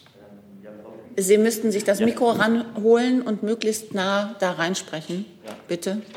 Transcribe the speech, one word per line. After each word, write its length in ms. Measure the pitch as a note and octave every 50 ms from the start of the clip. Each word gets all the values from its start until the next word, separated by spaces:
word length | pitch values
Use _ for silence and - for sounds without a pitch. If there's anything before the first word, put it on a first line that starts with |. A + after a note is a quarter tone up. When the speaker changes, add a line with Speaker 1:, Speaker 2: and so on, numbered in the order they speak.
| - - _ G2+ G#2 G#2 G2+ G2+ - - G2 G2 G2+ G#2 G#2+ G#2 - - - - - - -
Speaker 1:
Sie 220 | G#3 F#3+ F#3 G#3+
müssten 340 | G#3 A3 A#3 A3+ A3 A#3 A3
sich 120 | F#3+ G3+ -
das 160 | G3 G3+ G3
Speaker 2:
Ja. 80 | A3
Speaker 1:
Mikro 240 | A#3+ - - B3 A#3
ranholen 920 | G#3+ G3 G#3 A3 A#3 A#3 A3+ - - G#3+ G#3 A3+ A#3 A#3 B3 B3+ B3+ B3+
und 220 | - A3 G#3+ G3 G#3
möglichst 500 | G#3 A#3 A3 - A3 G#3+ - - - -
nah 420 | G3 F#3 G3 G3 G3+ G#3 G#3 A#3 -
da 140 | F#3+ F3+ F3+
reinsprechen. 720 | D#3 E3 F3 F#3+ - - - D#3 D#3+ D#3 - F3 F#3 G#3+ - - - -
Speaker 2:
Ja. 100 | A2 - - -
Speaker 1:
Bitte. 340 | - F3 E3+ - F#3+ G3 G#3+ - - -